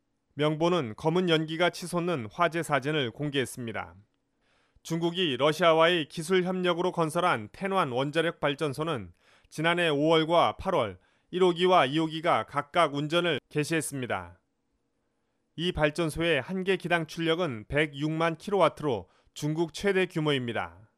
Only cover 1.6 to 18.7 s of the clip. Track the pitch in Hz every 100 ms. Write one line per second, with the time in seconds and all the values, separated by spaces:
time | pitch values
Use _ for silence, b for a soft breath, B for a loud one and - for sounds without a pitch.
1.6 | 175 - 175 175 175 156 107 - 170 170
2.6 | 156 143 135 156 120 - 147 135 120 -
3.6 | 117 101 87 95 _ _ _ _ _ _
4.6 | _ _ - 165 170 175 175 120 147 156
5.6 | 170 160 165 175 143 - 160 185 180 185
6.6 | 180 165 180 170 160 170 175 127 107 -
7.6 | 190 190 147 123 147 160 165 - 147 139
8.6 | 151 135 160 135 90 b b b b -
9.6 | 165 175 170 143 156 160 160 170 120 -
10.6 | 190 170 107 87 _ _ - 180 185 170
11.6 | 180 180 131 151 160 156 165 127 110 139
12.6 | 139 180 156 143 147 170 175 131 _ 151
13.6 | 151 160 - 139 117 98 87 90 _ _
14.6 | _ _ _ _ _ _ _ _ _ -
15.6 | 175 170 151 151 165 156 170 147 120 190
16.6 | 185 185 165 170 160 165 165 160 175 113
17.6 | 107 143 156 139 151 160 165 160 - 196
18.6 | 156